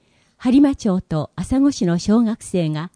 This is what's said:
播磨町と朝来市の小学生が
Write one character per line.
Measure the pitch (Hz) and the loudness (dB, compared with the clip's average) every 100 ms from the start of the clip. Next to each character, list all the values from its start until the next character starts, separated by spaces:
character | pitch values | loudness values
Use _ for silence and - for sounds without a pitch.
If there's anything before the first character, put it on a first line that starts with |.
| _ _ _ _ | _ _ _ _
播 | 254 262 | 0 4
磨 | 285 277 | 4 2
町 | 214 185 | -2 -2
と | - 160 - - | -2 -4 -4 -8
朝 | 185 262 | -4 0
来 | 277 | 0
市 | 277 180 | 0 -2
の | 170 | 0
小 | - 214 | 2 2
学 | 226 226 | 2 -2
生 | - 185 160 | -6 -4 -2
が | 151 170 | -4 -8